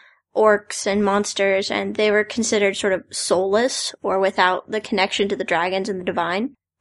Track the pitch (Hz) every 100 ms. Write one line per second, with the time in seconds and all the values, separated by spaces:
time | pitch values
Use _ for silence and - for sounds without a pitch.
0 | - _ _ - 214 208 - - 208 202
1 | 202 202 208 - 196 190 202 202 196 208
2 | 214 208 208 - 214 220 202 196 202 185
3 | - - - 175 190 208 254 - - -
4 | 202 190 190 208 185 185 - 214 - 202
5 | 196 - 196 202 185 165 180 190 190 190
6 | 180 185 170 185 247 - _ _